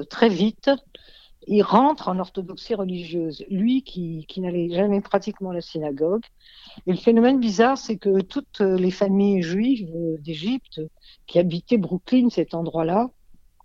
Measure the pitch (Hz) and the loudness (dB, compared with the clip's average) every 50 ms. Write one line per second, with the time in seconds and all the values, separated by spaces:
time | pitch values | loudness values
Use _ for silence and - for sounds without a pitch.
0 | 143 - - - 233 233 196 160 190 220 - _ - 277 277 269 - _ - - | -8 -8 0 2 2 4 4 2 0 0 -2 _ 0 0 0 0 -2 _ -20 -20
1 | _ - - - - _ _ _ - - 202 208 190 - 185 220 262 285 311 - | _ -20 -20 -20 -20 _ _ _ -6 0 2 2 4 4 4 6 6 4 2 0
2 | - - 185 185 185 - - 196 185 170 185 160 - - 233 202 196 185 185 175 | -4 -4 -4 -4 -6 -6 -8 -10 -10 -10 -12 -14 -8 -6 -6 -4 -4 -4 -6 -8
3 | 175 160 165 175 165 160 147 - - - 196 180 208 233 254 262 254 - - 180 | -8 -6 -6 -6 -6 -6 -8 -10 -10 -6 -4 -2 0 0 0 0 -2 -4 -8 -8
4 | 175 165 165 156 156 - - 190 185 180 175 180 170 170 170 175 196 208 202 196 | -8 -8 -8 -10 -12 -12 -10 -8 -6 -4 -4 -4 -4 -2 -2 0 0 0 0 0
5 | 196 - - 196 196 214 202 - 190 185 180 175 165 - - 160 156 151 139 139 | 0 0 -2 -2 -2 -4 -8 -8 -8 -8 -8 -8 -10 -8 -8 -8 -6 -6 -4 -2
6 | 156 165 190 226 226 _ _ _ _ _ _ - - - - - - - 185 175 | -2 0 0 -2 -4 _ _ _ _ _ _ -20 -20 -20 -20 -8 -4 -4 -4 0
7 | - 240 233 226 233 247 277 269 240 226 196 180 226 247 269 254 - - 226 185 | 2 4 4 6 6 4 4 2 2 0 2 4 4 4 2 0 -4 -6 -8 -4
8 | - 202 190 196 185 - - 277 285 _ - - 208 190 185 185 185 185 180 - | 0 0 2 2 0 -2 -6 -10 -10 _ -4 -2 0 2 2 2 2 0 0 0
9 | 202 196 190 196 202 202 202 190 170 160 175 196 220 254 277 226 202 160 165 165 | 0 2 2 4 4 4 2 2 0 -2 -2 0 0 0 0 -2 -4 -6 -8 -6
10 | 170 165 160 156 147 160 160 151 156 214 254 269 - _ - - 156 160 - _ | -4 -4 -4 -6 -8 -10 -10 -6 -4 -4 -4 -4 -6 _ -12 -12 -12 -12 -14 _
11 | _ - - _ _ - - 170 180 180 160 175 - - 247 226 180 156 180 180 | _ -20 -20 _ _ 0 2 2 2 2 0 -4 -2 0 0 0 0 0 -4 -6
12 | - - 254 254 240 240 - - 160 - - 165 170 160 131 165 160 160 175 208 | -2 0 2 4 4 4 2 0 -2 -2 -4 -6 -6 -4 -2 -2 -2 0 0 0
13 | 240 254 - _ _ - - - _ _ _ _ _ | 0 -2 -6 _ _ -20 -20 -20 _ _ _ _ _